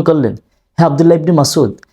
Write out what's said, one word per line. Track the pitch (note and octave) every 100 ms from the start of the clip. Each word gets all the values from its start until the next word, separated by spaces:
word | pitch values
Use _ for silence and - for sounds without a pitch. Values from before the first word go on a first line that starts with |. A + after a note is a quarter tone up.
করলেন, | E3 D#3 A#2 A2 _ _ _ -
"হে | E3
আব্দুল্লাহ | C#3+ E3+ E3
ইবনে | D#3 D#3+
মাসউদ, | C#3 E3 A2+ - _